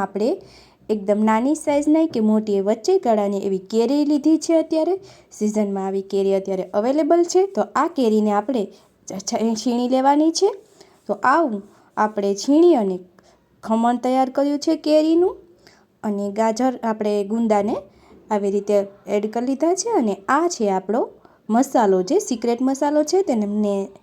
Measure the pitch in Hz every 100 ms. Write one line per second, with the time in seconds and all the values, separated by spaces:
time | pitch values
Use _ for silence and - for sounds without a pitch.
0 | 196 202 226 381 - - - _ - 214
1 | 196 202 220 220 262 302 - 285 294 311
2 | 330 240 214 214 214 196 196 226 359 381
3 | 254 214 202 196 196 190 190 220 233 285
4 | 294 294 302 320 320 330 320 320 320 381
5 | - - _ - 214 208 202 196 190 196
6 | 196 196 196 196 190 185 180 208 233 294
7 | 302 339 349 359 392 214 202 247 330 285
8 | 240 214 214 202 208 247 - - _ _
9 | - 185 - 226 220 220 254 240 247 262
10 | 269 294 320 320 392 403 - - - _
11 | - - 247 311 302 202 - _ _ -
12 | 214 214 202 202 - 294 349 277 196 180
13 | - _ _ _ _ _ - 226 233 247
14 | 254 262 254 269 285 285 330 311 302 311
15 | 311 330 370 - - _ _ _ _ _
16 | 214 202 202 202 226 226 254 247 226 220
17 | 214 208 196 226 226 208 202 508 - _
18 | - - - 214 202 202 202 202 196 -
19 | - 208 214 233 247 269 330 370 466 415
20 | 220 190 - 277 349 - 208 190 190 226
21 | 381 - - _ - 226 269 294 208 185
22 | 185 359 - 233 233 233 262 269 294 302
23 | 302 370 392 226 208 208 208 196 196 -